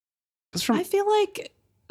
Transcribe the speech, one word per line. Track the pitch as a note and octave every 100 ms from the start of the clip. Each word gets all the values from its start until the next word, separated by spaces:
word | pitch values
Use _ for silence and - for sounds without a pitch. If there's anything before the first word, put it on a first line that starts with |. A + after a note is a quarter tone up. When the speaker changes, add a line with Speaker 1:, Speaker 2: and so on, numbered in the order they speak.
| _ _ _ _ _
Speaker 1:
'Cause | F3
from | - A#3+
Speaker 2:
I |
feel | F4+ G4 G4+
like | G#4+ G4+ - - _ _ _ _